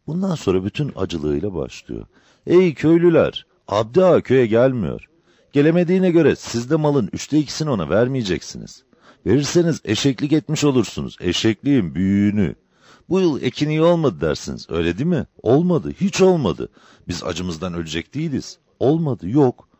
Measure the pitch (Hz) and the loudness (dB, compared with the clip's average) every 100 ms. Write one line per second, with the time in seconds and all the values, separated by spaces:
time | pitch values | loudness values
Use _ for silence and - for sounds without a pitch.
0 | - 170 190 156 95 92 98 - 143 - | -8 -4 -4 -4 -2 -2 -2 -4 -6 -6
1 | 92 82 73 73 101 85 62 - - 57 | -6 -4 -4 -4 -4 -6 -8 -12 -14 -14
2 | 53 _ _ _ - 175 180 123 151 170 | -14 _ _ _ 2 4 4 2 2 4
3 | 175 151 76 - - _ - 101 113 165 | 4 4 2 -2 -16 _ -4 -2 0 2
4 | 185 123 - 131 117 113 135 123 76 57 | 4 4 4 2 4 4 2 0 -4 -6
5 | - _ _ _ _ 143 151 175 170 185 | -14 _ _ _ _ 2 2 2 2 2
6 | 185 165 139 80 - 117 123 160 151 143 | 4 4 4 2 -4 -6 -2 0 2 0
7 | 95 - - 151 127 - 156 107 73 98 | -2 -6 -2 -2 0 -4 -4 -4 0 0
8 | 127 135 101 76 - 60 52 - _ _ | 0 -2 -2 -4 -6 -16 -18 -20 _ _
9 | _ _ 87 135 139 170 170 123 - 107 | _ _ 0 2 2 0 0 -2 -4 -2
10 | 143 107 135 156 - 156 147 127 95 - | 0 -2 0 -2 -2 -2 2 2 0 -4
11 | 67 - 90 - 110 - 139 135 85 73 | -12 -6 -4 0 0 0 0 0 0 -2
12 | 95 101 101 - 98 55 _ _ _ _ | 0 2 2 2 -2 -4 _ _ _ _
13 | - 190 180 123 123 - 151 156 165 170 | -4 0 0 0 -4 -4 -2 2 2 4
14 | 143 73 80 69 71 62 - 82 85 90 | 0 0 -2 -4 -6 -12 -8 -2 -2 -2
15 | 165 151 - _ - 139 180 151 73 - | -2 -2 -4 _ 0 2 2 0 -2 -4
16 | 190 - 190 170 107 62 58 _ _ _ | -2 2 4 4 0 -4 -8 _ _ _
17 | - 85 - 82 90 78 90 85 80 82 | -12 -8 -8 -6 -6 -8 -8 -8 -8 -8
18 | - 135 160 127 - - _ - 120 165 | -8 -8 -6 -6 -8 -16 _ -2 0 2
19 | 151 107 87 143 127 - _ | 0 -4 -2 2 2 0 _